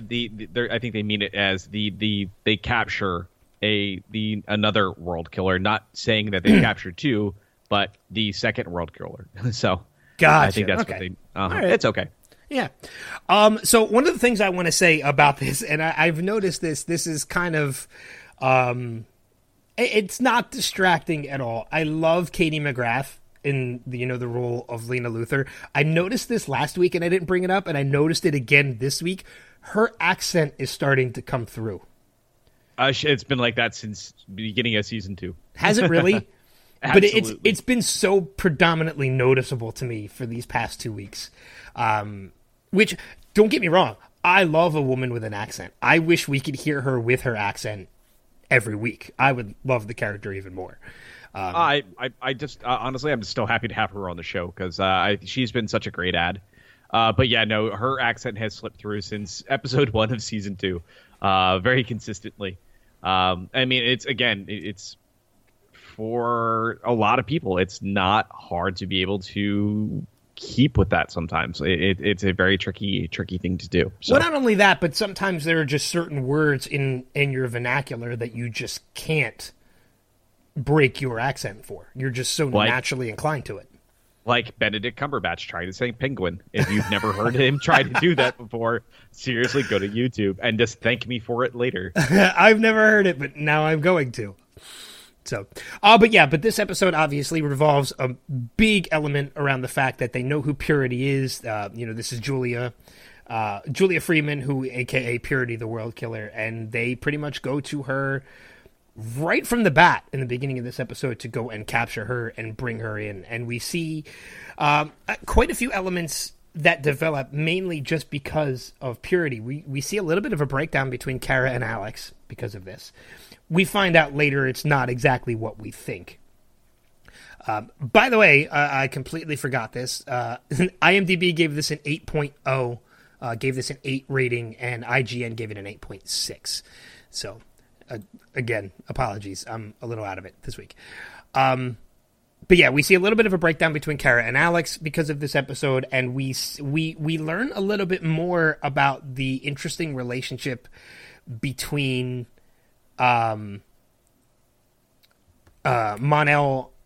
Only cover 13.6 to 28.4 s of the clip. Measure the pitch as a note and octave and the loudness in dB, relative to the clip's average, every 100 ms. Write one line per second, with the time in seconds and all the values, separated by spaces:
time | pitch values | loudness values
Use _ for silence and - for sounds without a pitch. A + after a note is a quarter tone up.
13.6 | E3+ A3+ A3 A3 D#4+ C4 B3 G#3 G3+ F3+ | 4 4 6 4 4 2 2 2 2 0
14.6 | F3 - F3+ D#3 C#3 C#3+ D3 C#3 C3 C3+ | 0 6 6 6 4 6 6 4 -2 -4
15.6 | - D3+ D#3+ D#3 E3 D#3 F3+ A3 G3 - | -2 -2 0 2 2 2 -2 0 -2 -2
16.6 | E3 D3 - E3+ E3+ D#3 - F3+ F3 D#3 | -4 -4 -4 -4 -2 -6 -4 -2 0 0
17.6 | D3 C3 - - - - - - C3 C3 | 0 -4 -12 -20 -20 -20 -20 -4 2 4
18.6 | B2 B2 B2 A2+ A2 _ _ _ _ _ | 2 -2 -6 -10 -12 _ _ _ _ _
19.6 | _ - A#3+ G#3+ - - B3+ A#3 - C4 | _ -2 0 2 0 0 2 2 0 -4
20.6 | - - F#3 E3 - D#3 C#3 C#3 A#2+ A2+ | -4 0 2 2 0 -4 -4 -4 -4 -6
21.6 | - D#3 D#3 D#3 D#3+ E3+ F3 - E3 D3+ | -4 -2 -2 2 4 4 0 0 0 0
22.6 | D3 B2 A#2+ A#2+ C#3 - _ _ C#3+ C#3 | -2 -2 0 -2 -4 -12 _ _ -2 -2
23.6 | B2 B2 B2+ B2 B2+ B2 B2 A#2+ B2 A#2+ | -2 -6 -8 -6 -4 -4 -4 -4 -4 -4
24.6 | B2 A#2+ A#2 B2+ A#2+ A2+ A#2+ C#3 C3 - | -6 -10 -4 -4 -4 -4 -2 -2 -2 -8
25.6 | - C#3+ D3+ E3 F#3 A#3 - A#3 - C3 | -4 0 2 2 2 -2 -2 -2 -2 -2
26.6 | D3 F#3 F3+ F3+ E3+ F#3 E3 F#3 F#3 F#3+ | -2 2 2 2 0 0 0 0 2 0
27.6 | F3+ D3 C#3 C#3+ D#3 E3 F3 C#3+ | 0 -2 2 2 2 2 0 0